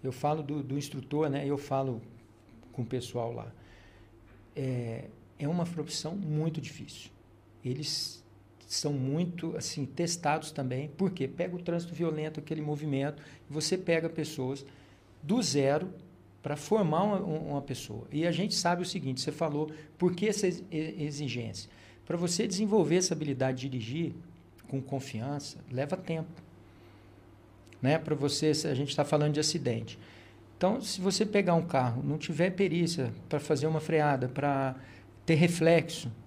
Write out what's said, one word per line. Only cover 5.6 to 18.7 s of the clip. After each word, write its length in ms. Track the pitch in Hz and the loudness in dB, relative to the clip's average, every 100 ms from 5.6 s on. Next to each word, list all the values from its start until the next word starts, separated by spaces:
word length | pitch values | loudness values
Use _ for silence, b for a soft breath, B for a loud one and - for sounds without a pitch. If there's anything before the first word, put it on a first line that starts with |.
profissão 500 | 170 - - - 156 | 0 -4 -6 -4 -4
muito 460 | 196 170 151 160 151 | -4 0 0 0 -2
difícil. 500 | 127 - - - - - - - - - | -8 -12 -14 -14 -18 -20 -20 -20 -20 -10
Eles 580 | 127 143 151 - - - - - - - - | -4 -4 -2 -4 -4 -8 -20 -20 -20 -20 -6
são 260 | - 151 | -2 0
muito, 640 | 143 131 147 175 - 165 165 | 0 0 0 0 -2 -4 -4
assim, 280 | - - | -6 -4
testados 680 | 131 - 170 175 147 156 156 | -6 -2 -2 0 2 0 -2
também. 380 | - 131 127 147 | -4 -2 -2 -6
Por 220 | 143 190 | 0 0
quê? 180 | 190 135 | 0 -4
Pega 260 | - 180 | -2 -4
o 80 | 180 | -2
trânsito 320 | 175 170 170 | -2 -2 -2
violento, 460 | 151 165 156 156 156 | -2 -2 0 -4 -6
aquele 200 | 147 160 | -6 -4
movimento, 640 | 151 147 151 135 139 151 B B - | -2 -2 0 0 0 -4 B B -8
e 40 | |
você 240 | 147 156 185 | -4 0 0
pega 320 | 180 165 165 | 2 2 2
pessoas 560 | 165 151 - 127 139 - B B B B B | -2 -4 -2 -4 -4 -10 B B B B B
do 200 | 143 226 | 0 2
zero 480 | 175 139 135 147 185 - - - - - | 4 4 4 4 0 -10 -18 -20 -20 -12
pra 140 | 139 143 | -6 -6
formar 460 | - 220 175 156 | 2 4 4 4
uma, 160 | 208 196 | 4 2
uma 440 | 190 156 160 143 | 0 -4 -2 -4
pessoa. 440 | - 127 - 110 113 | -4 -8 -6 -10 -6
E 140 | 143 170 | 0 2
a 60 | |
gente 220 | 156 202 | 2 0
sabe 280 | - 170 | 0 2